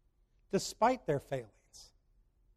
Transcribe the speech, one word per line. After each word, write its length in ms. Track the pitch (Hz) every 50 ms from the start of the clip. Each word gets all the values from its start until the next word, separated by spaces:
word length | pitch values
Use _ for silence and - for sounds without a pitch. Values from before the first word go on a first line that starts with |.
| _ _ _ _ _ _ _ _ _ -
despite 540 | - 190 - - - - 220 240 262 240 -
their 140 | - 143 135
failings." 760 | - - 139 131 113 - _ _ _ _ - - - - _ _ _ _ _ _ _ _ _ _ _ _ _